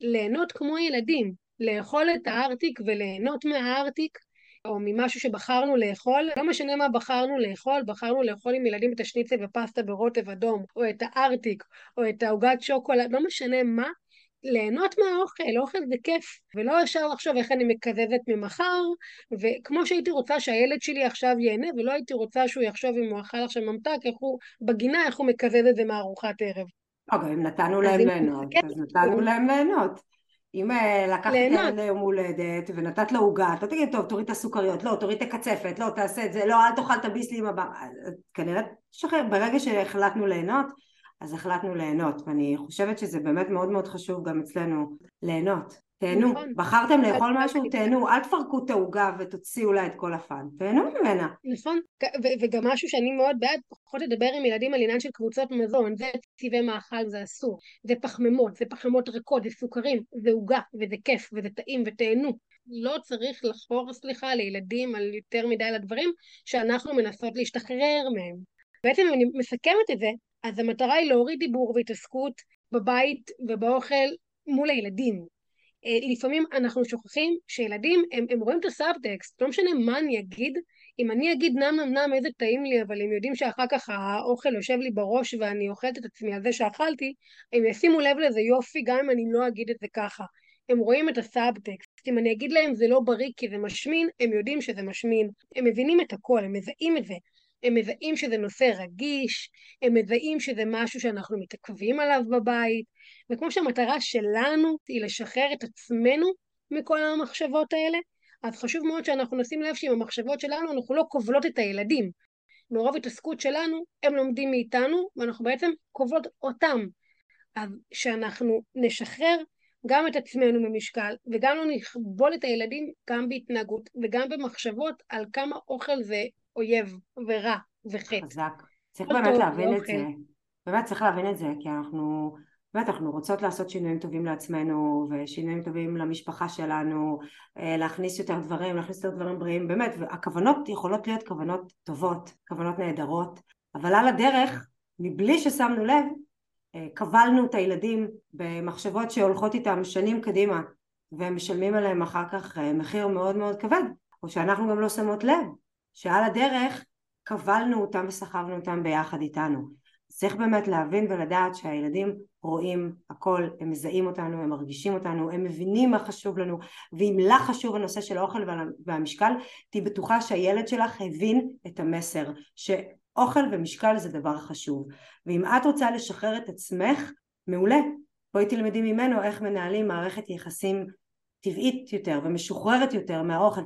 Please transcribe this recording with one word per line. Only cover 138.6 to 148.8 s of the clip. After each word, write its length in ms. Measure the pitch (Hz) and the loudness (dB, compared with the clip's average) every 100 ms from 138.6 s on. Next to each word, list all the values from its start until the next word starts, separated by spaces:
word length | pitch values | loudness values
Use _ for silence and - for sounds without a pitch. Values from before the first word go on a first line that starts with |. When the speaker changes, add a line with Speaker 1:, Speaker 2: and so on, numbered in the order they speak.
| 180 175 | -4 -4
Speaker 2:
להכניס 280 | 175 190 | -6 -6
יותר 120 | 190 180 | -6 -6
דברים 220 | 180 180 | -6 -6
בריאים, 300 | 175 175 170 | -4 -2 -2
באמת, 260 | 196 233 165 | 0 -2 -4
והכוונות 680 | 170 180 - 170 220 294 214 | -8 -8 -6 2 4 4 0
יכולות 380 | 196 180 208 220 | -4 -2 -2 -2
להיות 220 | 220 - | -6 -6
כוונות 440 | 160 160 185 185 _ | -6 -4 -6 -8 _
טובות, 480 | - 139 180 175 - - - | -12 -4 -2 -2 -8 -20 -12
כוונות 300 | 160 170 175 | -6 -4 -2
נהדרות, 640 | 175 151 143 170 175 - _ _ _ | -4 -4 -4 -4 -4 -8 _ _ _
אבל 200 | 147 170 | -4 4
על 140 | 202 254 | 6 6
הדרך, 580 | 214 262 262 202 - - _ _ - | 4 4 4 2 -2 -12 _ _ -8
מבלי 400 | 180 151 208 320 | -6 0 4 4
ששמנו 460 | 294 277 240 233 | 4 2 2 2
לב, 200 | 220 294 285 - - _ _ _ _ | 4 4 4 -4 -14 _ _ _ _
אה, 120 | 165 156 | -14 -14
כבלנו 500 | - 160 226 240 254 | -8 2 6 8 6
את 100 | 240 | 4
הילדים 540 | 214 185 180 214 220 214 220 _ | 2 0 0 0 -2 -4 -8 _
במחשבות 800 | 156 170 170 170 170 | -10 -8 -6 -8 -6